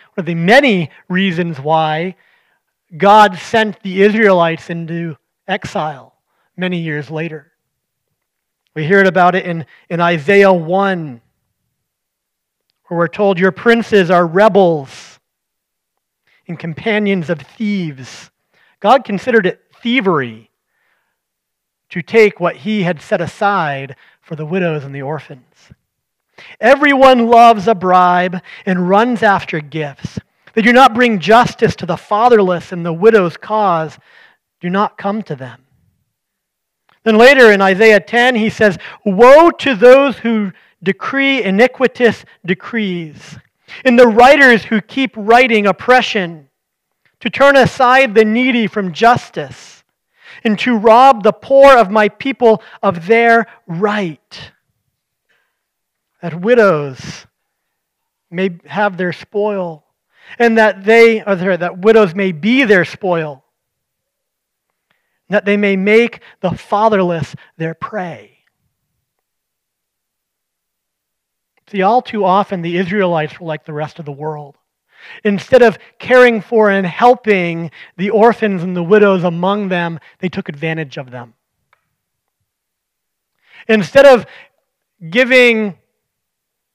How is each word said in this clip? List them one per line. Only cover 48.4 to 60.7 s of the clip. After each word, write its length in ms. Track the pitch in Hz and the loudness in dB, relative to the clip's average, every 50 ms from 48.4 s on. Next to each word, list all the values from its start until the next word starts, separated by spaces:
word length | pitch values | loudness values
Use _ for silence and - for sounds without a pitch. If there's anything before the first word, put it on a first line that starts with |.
| 254 262 240 240 220 | -2 -2 -2 -2 -4
from 260 | 190 - 214 196 185 | -4 -6 -6 -8 -8
justice, 920 | 156 - 220 226 247 196 - - - 170 147 131 123 - - - - _ _ _ _ _ _ _ _ _ _ - - - - | -4 0 2 2 2 0 -2 -8 -12 -12 -12 -12 -14 -20 -20 -20 -20 _ _ _ _ _ _ _ _ _ _ -20 -20 -6 -4
and 140 | 226 208 - | -4 -4 -2
to 180 | - 247 240 | -2 -2 -2
rob 440 | 214 196 233 220 240 262 277 269 220 | 2 4 4 6 6 6 6 4 4
the 120 | 185 214 - | 0 -2 -2
poor 440 | - - - 277 277 277 277 269 | -2 -4 0 4 6 6 8 6
of 140 | 240 214 185 | 6 4 2
my 180 | 208 220 208 202 | 0 0 0 -2
people 540 | 208 - - 269 262 - 247 226 220 - - - - - | -4 -6 -8 -8 -4 0 2 2 2 0 -2 -10 -14 -6
of 240 | - 202 180 175 165 | -4 -4 -4 -4 -2
their 400 | 180 226 226 233 233 226 233 214 - - _ _ | 0 0 2 4 4 2 2 0 -4 -10 _ _
right." 840 | - 165 165 208 208 208 214 196 170 151 - _ _ - - - - _ _ _ _ _ _ _ _ _ _ _ _ _ _ _ _ _ _ _ _ _ _ _ _ _ _ _ _ _ _ _ _ _ _ | -12 -6 -4 -4 -4 -2 -4 -6 -6 -10 -12 _ _ -20 -20 -20 -20 _ _ _ _ _ _ _ _ _ _ _ _ _ _ _ _ _ _ _ _ _ _ _ _ _ _ _ _ _ _ _ _ _ _
That 200 | - 170 156 175 | -14 -12 -12 -6
widows 840 | 175 220 247 240 214 196 170 151 147 139 131 - - - - - - _ _ _ _ _ _ _ _ _ _ _ _ _ _ _ _ _ _ _ _ _ | -2 0 2 4 4 2 2 0 -4 -8 -12 -14 -18 -18 -20 -20 -20 _ _ _ _ _ _ _ _ _ _ _ _ _ _ _ _ _ _ _ _ _
may 260 | - 175 190 196 175 170 _ | -8 -6 -6 -6 -8 -10 _
have 320 | 143 135 190 208 208 185 | -12 -6 -4 -4 -4 -4
their 160 | 170 185 180 160 | -6 -6 -8 -8
spoil, 720 | - - - - 202 202 214 208 196 180 170 160 151 _ _ _ _ _ _ _ _ _ - - - | -10 -16 -10 -8 -6 -6 -4 -6 -8 -8 -10 -12 -16 _ _ _ _ _ _ _ _ _ -12 -2 0
and 180 | 240 233 226 | 0 2 2
that 280 | 220 220 214 | 2 2 2